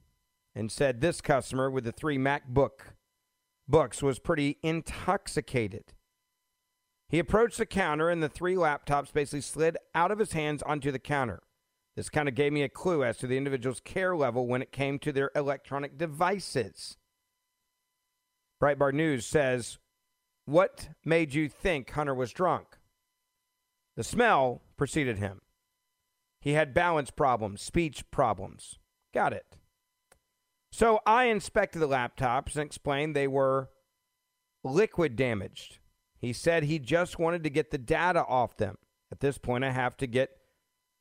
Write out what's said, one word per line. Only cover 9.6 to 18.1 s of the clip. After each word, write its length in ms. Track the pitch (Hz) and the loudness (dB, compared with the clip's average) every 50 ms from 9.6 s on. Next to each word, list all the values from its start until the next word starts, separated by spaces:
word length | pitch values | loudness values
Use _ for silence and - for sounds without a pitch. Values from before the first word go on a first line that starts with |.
| 160 165 165 - - _ - | 0 0 0 -2 -8 _ 0
out 160 | 165 170 185 | 2 2 2
of 80 | 214 208 | 2 0
his 140 | 214 - 165 | 0 -2 0
hands 300 | 160 151 151 151 139 - | -2 -2 -2 -2 -4 -4
onto 280 | 135 151 147 123 147 | -4 -4 -2 -2 -2
the 80 | 131 131 | -4 -4
counter. 440 | - - 147 139 131 113 87 - - _ _ _ _ _ _ _ _ _ _ | -4 -2 0 0 0 -2 -4 -8 -14 _ _ _ _ _ _ _ _ _ _
This 140 | 113 101 - | -10 -10 -4
kind 180 | - 151 147 | -2 -2 -2
of 80 | 143 120 | 0 0
gave 200 | 120 147 143 147 | 2 0 2 2
me 80 | 147 143 | 0 -2
a 80 | 127 | -2
clue 340 | - - - 185 175 147 127 | -4 -4 -2 0 2 2 2
as 140 | 117 107 - | 0 0 -2
to 80 | 135 | -4
the 100 | 123 127 | -2 -2
individual's 440 | 135 139 143 135 123 113 131 120 - | -2 0 -2 -4 -2 -2 -4 -6 -6
care 360 | - - - 190 185 185 180 | -10 -8 -4 -2 -2 0 0
level 300 | 156 139 123 113 127 127 | 2 0 2 2 0 0
when 160 | 120 123 127 135 | 0 -2 -2 -4
it 100 | - - | -6 -4
came 260 | 135 139 139 143 139 | -4 -2 -2 -2 -4
to 120 | - 151 135 | -4 -4 -2
their 180 | 135 139 139 - | -2 -2 0 -2
electronic 640 | 151 143 139 139 - - - 135 139 143 139 139 135 | -2 -2 -2 -4 -4 -6 -8 -8 -6 -6 -8 -6 -6
devices. 1000 | 170 160 143 151 180 175 202 190 - - - 135 107 95 - - - - - - _ _ _ _ _ _ _ _ _ _ _ _ _ _ _ _ _ _ _ _ _ _ | -8 -6 -2 0 0 0 0 -2 -6 -4 -4 -4 -4 -4 -8 -14 -18 -18 -18 -20 _ _ _ _ _ _ _ _ _ _ _ _ _ _ _ _ _ _ _ _ _ _